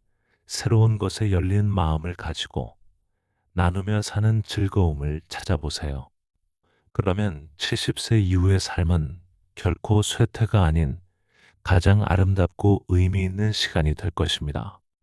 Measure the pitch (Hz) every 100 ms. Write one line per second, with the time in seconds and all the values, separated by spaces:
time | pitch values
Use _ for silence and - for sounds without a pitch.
0 | _ _ _ _ - - 123 113 113 107
1 | 95 - 107 92 92 101 104 95 80 78
2 | 85 87 80 73 - - 57 - _ _
3 | _ _ _ _ _ 90 87 92 95 107
4 | - 107 110 110 - - 98 107 85 71
5 | 73 76 - - - 85 73 - 76 69
6 | 64 _ _ _ _ _ _ _ _ -
7 | 95 95 107 73 76 - - 117 - -
8 | - 113 92 92 95 95 - - 85 87
9 | 73 - _ _ _ - 95 82 - 104
10 | 104 - 117 - 110 104 85 80 73 -
11 | _ _ _ _ _ _ - 92 95 101
12 | 104 92 92 95 87 - 101 98 - 90
13 | 92 98 95 95 107 104 - - 78 76
14 | 87 - 78 - 76 69 - - _ _